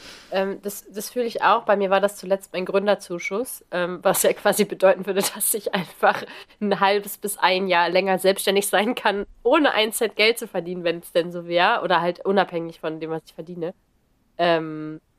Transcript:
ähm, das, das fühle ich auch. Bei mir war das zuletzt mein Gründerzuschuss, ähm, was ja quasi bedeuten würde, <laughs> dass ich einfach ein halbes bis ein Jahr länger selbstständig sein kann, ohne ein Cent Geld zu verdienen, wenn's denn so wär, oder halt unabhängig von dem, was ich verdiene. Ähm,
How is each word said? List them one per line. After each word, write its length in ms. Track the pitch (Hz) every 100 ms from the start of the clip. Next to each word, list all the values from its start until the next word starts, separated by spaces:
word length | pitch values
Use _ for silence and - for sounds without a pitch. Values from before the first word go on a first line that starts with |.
| - - -
ähm, 280 | 190 196 190
das, 240 | 202 202 -
das 200 | 190 -
fühle 160 | 247 233
ich 160 | -
auch. 220 | 165 220
Bei 120 | 226 202
mir 140 | 190
war 100 | 190
das 160 | 196 -
zuletzt 360 | 185 196 -
mein 120 | 180
Gründerzuschuss, 1000 | 185 196 202 196 - 175 - 196 262 - -
ähm, 260 | 175 175 180
was 200 | 190 170
ja 100 | 202
quasi 320 | - 208 196
bedeuten 420 | 202 180 190 185 190
würde, 160 | 190
<laughs> 120 | 196
dass 180 | 220 -
ich 200 | 220 -
einfach 480 | 202 165 - 208 208 - - - _
ein 200 | 208 185
halbes 380 | 196 202 202 -
bis 180 | 208 -
ein 320 | 175 185 190
Jahr 200 | 175 170
länger 300 | 180 190 185
selbstständig 500 | 190 196 - 196 196
sein 260 | 185 220
kann, 320 | 247 220 202 196 -
ohne 300 | 233 311 277
ein 200 | - 220
Cent 240 | - 220 -
Geld 220 | 214 233
zu 100 | 226
verdienen, 360 | 185 170 180
wenn's 280 | 170 170 -
denn 200 | 180 170
so 140 | 175 170
wär, 360 | 170 185 233
oder 180 | 180 175
halt 240 | 175 175
unabhängig 560 | - 196 175 170 165 -
von 200 | 160 160
dem, 100 | 160
was 120 | 160 -
ich 80 |
verdiene. 400 | - 165 180 165 - _ _ _ _ _ -
Ähm, 640 | 175 165 160 156 156 156 -